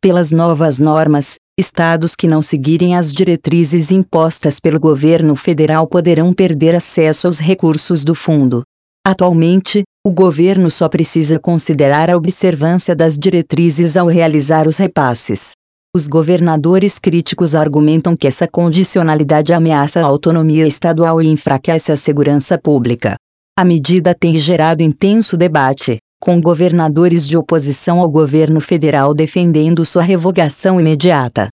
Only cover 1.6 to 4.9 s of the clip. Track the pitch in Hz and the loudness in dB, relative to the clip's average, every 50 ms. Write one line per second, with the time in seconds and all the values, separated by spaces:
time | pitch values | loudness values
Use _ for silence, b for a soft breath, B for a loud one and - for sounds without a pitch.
1.6 | 180 - _ - 170 165 165 165 160 170 - - - 170 160 156 147 - - 147 | -6 -6 _ -2 -2 0 0 -2 -2 -4 -6 -2 -2 0 0 0 -2 -2 -4 -4
2.6 | 131 143 160 165 180 175 180 175 170 151 139 147 190 180 170 160 _ - 147 170 | -2 -2 0 0 0 0 0 0 -2 -4 -2 -2 0 0 0 -2 _ -2 0 0
3.6 | 170 143 156 175 156 147 185 190 185 _ - 165 160 165 165 - - 151 143 - | 0 0 0 -2 0 0 0 0 0 _ 0 0 0 0 -2 -2 -4 -4 -4 -2
4.6 | _ 170 151 156 139 160 | _ -2 -2 0 2 0